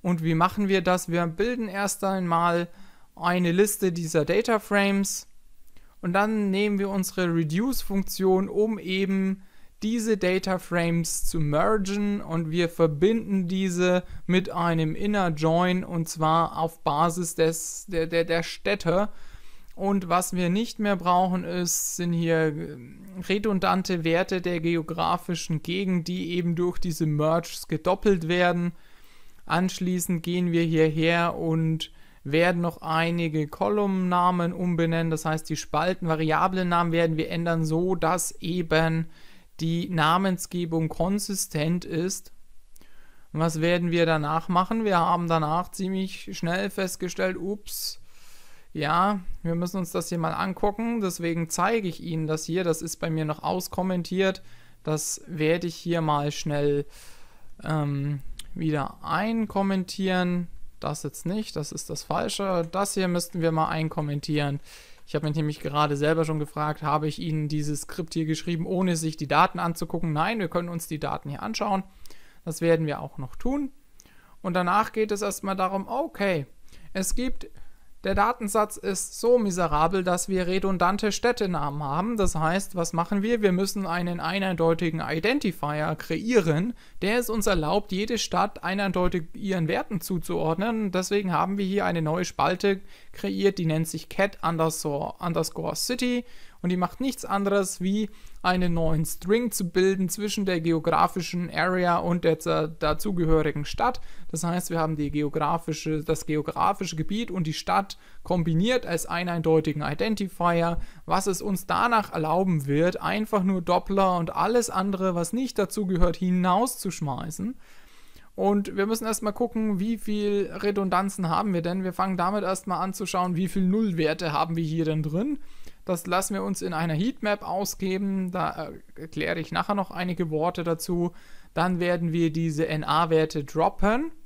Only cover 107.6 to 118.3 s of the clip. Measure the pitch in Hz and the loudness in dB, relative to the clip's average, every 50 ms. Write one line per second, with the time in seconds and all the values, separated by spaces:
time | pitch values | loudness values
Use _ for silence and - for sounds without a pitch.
107.6 | - - 185 196 196 - - - - - - - - - - 180 165 170 160 160 | -2 2 2 2 2 0 -10 -16 -16 -18 -16 -14 -4 0 0 2 2 2 2 4
108.6 | 190 233 254 247 - - 170 165 - - - 170 180 180 170 170 160 165 160 160 | 4 4 2 2 0 0 -2 -2 -2 -2 -4 -2 -2 -2 -2 0 4 6 6 6
109.6 | 156 160 143 147 147 139 147 - 196 220 220 - 202 180 - - 175 175 170 170 | 6 4 -2 0 -2 -4 -2 0 0 0 0 0 -2 -6 -2 2 2 4 4 4
110.6 | 165 170 170 - - - - - - - 165 190 - 202 185 - - 208 190 175 | 2 2 2 0 -2 -4 -8 -14 -2 0 0 2 2 0 -2 0 0 -2 -2 -2
111.6 | - - 170 180 220 240 233 220 202 - - 165 156 156 160 180 196 185 175 151 | 0 0 2 2 4 4 4 2 2 0 -4 -2 0 2 2 2 4 4 2 2
112.6 | 135 139 143 147 165 180 180 - - 160 185 214 214 - - 202 180 196 190 180 | 2 2 2 4 4 4 2 0 -2 -2 -2 -2 -2 0 0 2 2 2 0 0
113.6 | 165 - 175 175 - - 196 196 196 185 180 175 165 165 - - 160 202 240 240 | 2 2 2 2 2 2 2 4 4 4 2 0 -2 -2 0 0 0 4 4 2
114.6 | 233 - - 185 190 202 196 185 190 190 175 170 170 - - 240 269 240 - - | 2 2 -2 -2 0 0 0 0 0 0 0 0 -2 0 0 -2 -2 -2 0 0
115.6 | 202 180 - 214 208 180 185 165 180 175 165 - 185 180 180 180 180 185 180 190 | -2 0 0 -2 0 0 4 4 4 2 2 0 0 0 2 2 4 4 4 4
116.6 | 185 175 - - - 196 165 - 160 143 131 - 165 160 151 - 185 226 269 - | 2 0 -2 -6 -6 -6 -6 -4 -4 -4 -4 -6 -6 -8 -8 -6 -6 -6 -8 -10
117.6 | - - - - - - - - - - - - - - | -16 -20 -20 -20 -20 -20 -20 -20 -20 -20 -20 -20 -20 -16